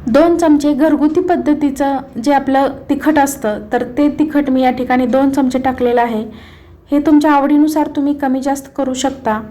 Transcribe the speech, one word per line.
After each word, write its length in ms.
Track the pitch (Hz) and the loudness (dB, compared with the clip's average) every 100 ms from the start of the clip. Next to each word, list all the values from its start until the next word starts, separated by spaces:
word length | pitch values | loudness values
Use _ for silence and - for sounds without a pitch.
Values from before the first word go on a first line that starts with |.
| 247 | 2
दोन 300 | 269 339 339 | 4 4 4
चमचे 380 | 330 294 285 | 4 4 2
घरगुती 460 | 269 311 294 302 359 | 2 2 2 2 0
पद्धतीचं 760 | 359 339 302 294 294 269 277 269 262 - | 0 0 0 0 -2 0 -2 -2 -8 -6
जे 80 | 233 | 0
आपलं 360 | 277 277 269 269 269 - | 0 2 0 0 -4 -6
तिखट 280 | 285 302 311 | -2 0 2
असतं 400 | 277 - 214 208 208 | 0 -2 -6 -6 -4
तर 120 | 247 247 - | -4 -4 0
ते 100 | 294 | 0
तिखट 420 | - 302 294 277 | 0 0 0 0
मी 120 | 262 | 0
या 80 | 254 | 0
ठिकाणी 360 | 247 247 254 254 | -2 -2 0 2
दोन 240 | 262 269 | 2 2
चमचे 280 | 269 262 254 | 2 0 0
टाकलेलं 420 | 262 254 247 240 | -2 -2 0 2
आहे. 240 | 233 220 220 - - - - - - | 0 -2 -8 -14 -20 -20 -20 -20 -4
हे 60 | 285 | -2
तुमच्या 340 | 294 302 302 | 4 4 4
आवडीनुसार 540 | 285 277 294 302 302 302 302 | 2 2 2 2 0 -2 -2
तुम्ही 180 | 285 | -2
कमी 280 | 285 269 262 | -2 -2 -2
जास्त 280 | 269 277 - - | -2 -4 -6 -6
करू 180 | 262 | -4
शकता. 460 | 254 269 269 226 214 220 | -2 -4 -4 -6 -6 -8